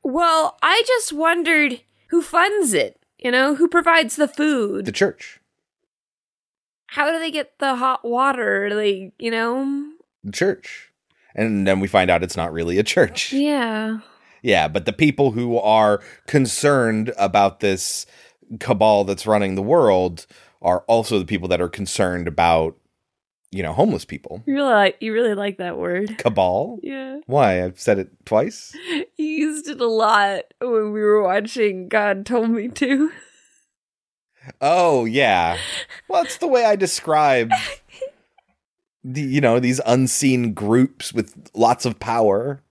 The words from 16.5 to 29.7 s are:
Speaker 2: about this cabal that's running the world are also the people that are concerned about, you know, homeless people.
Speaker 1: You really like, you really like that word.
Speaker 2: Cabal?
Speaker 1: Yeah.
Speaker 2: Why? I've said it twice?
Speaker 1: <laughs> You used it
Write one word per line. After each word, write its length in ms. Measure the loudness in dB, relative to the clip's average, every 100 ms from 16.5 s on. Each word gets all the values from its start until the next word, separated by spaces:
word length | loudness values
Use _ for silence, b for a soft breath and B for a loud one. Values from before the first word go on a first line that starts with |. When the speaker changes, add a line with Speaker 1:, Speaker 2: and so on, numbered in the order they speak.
| 0 2 2 2 0 -4 -2
Speaker 2:
about 440 | 0 4 2 2
this 460 | -2 0 -4 -8 -12 b b b _ -10
cabal 440 | -2 2 4 4
that's 200 | 2 -4 0
running 280 | 0 0
the 80 | -2
world 640 | 0 2 4 2 0 -6 -20 b b b
are 200 | 0 0 2
also 300 | 0 2 -2
the 40 |
people 220 | -2 -4 -2
that 120 | -2
are 80 | -2
concerned 580 | -6 -8 -2 -2 -2 -4
about, 500 | 0 2 2 0 -6 _ _ _ _ _ _ _
you 100 | -8
know, 100 | -6
homeless 320 | 0 0 0
people. 380 | -8 -16 -14 -12
Speaker 1:
You 100 | -6
really 180 | -2 2
like, 240 | 2 2 -2
you 120 | -6
really 220 | -2 -2
like 240 | -2 -6 -8
that 200 | -10 -6
word. 400 | -4 -4 -6 -2
Speaker 2:
Cabal? 640 | -2 2 0 0 -4 -8
Speaker 1:
Yeah. 360 | -12 -12 -12 -14 -2
Speaker 2:
Why? 360 | 2 2 2
I've 140 | -4 -4
said 220 | -2 -2
it 100 | -2 _
twice? 500 | -2 0 0 -8 -20 -20
Speaker 1:
<laughs> 240 | -8 -8 -8 -8
You 80 | -6
used 420 | -4 -4 -4
it 120 | -12